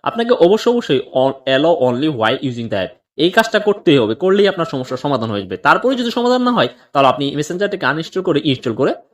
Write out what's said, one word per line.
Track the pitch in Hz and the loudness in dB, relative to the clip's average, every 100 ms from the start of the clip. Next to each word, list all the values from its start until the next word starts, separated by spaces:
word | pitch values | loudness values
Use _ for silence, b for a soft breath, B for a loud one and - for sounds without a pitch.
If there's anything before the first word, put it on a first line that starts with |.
| - | -6
আপনাকে | 220 233 240 170 | -4 0 4 4
অবশ্য | 214 - | 4 2
অবশ্যই | 240 - 135 - 131 | 0 0 -2 0 0
on, | 131 135 - 135 | 0 0 -2 0
allow | 160 170 127 | 2 2 0
only | 120 156 135 | 0 -2 0
while | 110 135 139 | -2 0 -4
using | 120 113 | -6 -6
the | 104 92 | -4 -6
app, | - _ - | -8 _ -2
এই | 170 202 | 0 2
কাজটা | 220 214 208 | 0 0 0
করতেই | 202 - 139 | 0 4 4
হবে, | 107 110 | 2 0
করলেই | 185 196 202 | 0 2 2
আপনার | 185 160 | 0 -4
সমস্যার | 135 127 131 147 | -6 -6 -6 -2
সমাধান | 135 110 | -2 -2
হয়ে | 101 95 | -4 -6
যাবে। | 104 143 | -4 0
তারপরে | 180 233 262 | 2 0 -2
যদি | 240 233 | -4 -2
সমাধান | 240 254 247 | 0 0 0
না | 233 | 0
হয় | 123 b b | 0 b b
তাহলে | 147 139 | 2 2
আপনি | - 139 143 | 2 -2 -4
মেসেঞ্জারটাকে | 147 180 202 196 131 | -6 -4 -4 -2 -2
আনইনস্টল | 147 160 190 185 | -2 -4 -4 0
করে | 143 139 | 0 0
ইনস্টল | 127 127 110 | -2 -4 -2
করে | 151 339 _ | -2 -2 _